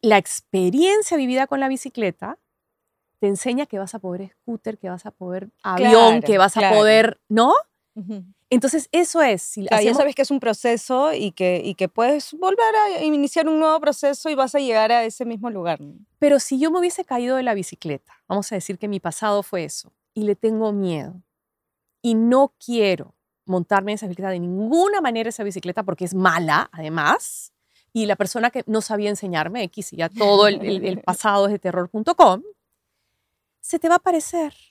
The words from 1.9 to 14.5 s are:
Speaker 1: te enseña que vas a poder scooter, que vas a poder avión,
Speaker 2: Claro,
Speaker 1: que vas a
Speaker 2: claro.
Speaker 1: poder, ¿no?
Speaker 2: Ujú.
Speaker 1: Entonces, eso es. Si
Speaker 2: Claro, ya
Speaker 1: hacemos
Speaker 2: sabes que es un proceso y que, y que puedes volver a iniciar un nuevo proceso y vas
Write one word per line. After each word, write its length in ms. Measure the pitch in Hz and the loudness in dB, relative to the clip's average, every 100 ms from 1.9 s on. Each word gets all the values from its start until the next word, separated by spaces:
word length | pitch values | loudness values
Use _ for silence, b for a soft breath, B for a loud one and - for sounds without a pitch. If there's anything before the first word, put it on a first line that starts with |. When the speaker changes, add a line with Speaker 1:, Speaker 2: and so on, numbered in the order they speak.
| - 208 170 202 294 _ _ _ _ _ _ _ _ | -4 -4 -4 -12 -14 _ _ _ _ _ _ _ _
Speaker 1:
te 80 | 202 | -2
enseña 380 | 196 262 247 294 | -2 -2 -4 -4
que 120 | 202 | -8
vas 160 | 190 | -10
a 40 | 226 | -10
poder 320 | 190 180 190 _ | -10 -10 -12 _
scooter, 360 | - 233 - 214 | -12 -10 -10 -12
que 100 | 185 | -12
vas 160 | 180 208 | -12 -14
a 40 | |
poder 400 | _ 180 185 202 _ | _ -12 -10 -12 _
avión, 280 | - 185 214 220 226 226 | -6 2 6 8 8 6
Speaker 2:
Claro, 60 | 226 | 2
Speaker 1:
que 120 | 202 | 4
vas 180 | 190 220 | 4 4
a 40 | |
Speaker 2:
claro. 160 | 196 214 | 4 6
Speaker 1:
poder, 440 | 214 220 220 - _ | 6 6 4 0 _
¿no? 260 | 214 247 466 640 _ _ | 2 4 4 0 _ _
Speaker 2:
Ujú. 300 | - 185 214 180 _ _ | -18 -14 -14 -16 _ _
Speaker 1:
Entonces, 380 | 247 262 320 269 | 0 0 -2 -2
eso 300 | 330 339 339 | 0 0 2
es. 200 | 285 190 | 2 2
Si 200 | - - 190 | -4 -10 -2
Speaker 2:
Claro, 160 | 220 | 2
ya 80 | 214 | 2
Speaker 1:
hacemos 60 | 254 | 2
Speaker 2:
sabes 160 | 294 | 0
que 80 | 277 | 0
es 80 | 269 | -2
un 80 | 277 | 0
proceso 760 | 233 208 240 233 - 254 294 | -2 -2 0 -2 -2 0 0
y 180 | 311 208 | 0 -4
que, 280 | - 180 175 | -2 0 0
y 100 | - | -4
que 140 | 190 185 | -4 -4
puedes 440 | - 233 294 - | 0 0 0 -4
volver 420 | 302 370 392 453 440 | -4 -2 2 2 2
a 260 | 415 349 | 0 0
iniciar 460 | 311 302 285 - 311 | -2 0 0 0 0
un 100 | 311 | 2
nuevo 220 | 311 320 | 2 2
proceso 480 | 302 285 285 285 320 | 0 0 -2 -2 -4
y 40 | |
vas 200 | 285 262 | -2 0